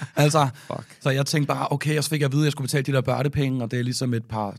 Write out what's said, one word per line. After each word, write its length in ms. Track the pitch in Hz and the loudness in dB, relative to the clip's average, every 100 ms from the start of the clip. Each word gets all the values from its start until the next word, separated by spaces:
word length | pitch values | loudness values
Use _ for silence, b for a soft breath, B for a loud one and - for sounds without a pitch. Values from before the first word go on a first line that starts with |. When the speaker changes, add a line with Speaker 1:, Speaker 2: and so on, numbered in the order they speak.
Speaker 1:
<laughs> 120 | 143 - | -4 2
Speaker 2:
Altså, 320 | 147 156 139 - B | 4 4 2 -2 B
Speaker 1:
Fuck. 300 | - - - | -10 -10 -4
Speaker 2:
så 80 | 143 | 0
jeg 160 | 135 139 | 0 2
tænkte 220 | 160 143 | 2 0
bare, 200 | 135 139 | 0 -2
okay, 260 | 143 147 151 | -2 0 0
og 60 | |
så 60 | 143 | 0
fik 100 | 156 | 0
jeg 40 | 139 | 0
at 60 | |
vide, 100 | 143 | 2
at 40 | 151 | 2
jeg 60 | |
skulle 140 | 151 127 | 0 -2
betale 180 | 147 | -2
de 80 | 135 | 0
der 100 | 135 | 0
børnepenge, 640 | 131 120 143 151 135 131 | 0 0 0 0 -2 -2
og 80 | 113 | -2
det 80 | 123 | -4
er 40 | |
ligesom 300 | 123 123 127 | -4 -2 -2
et 120 | 117 117 | -2 -4
par 300 | 113 101 | -4 -6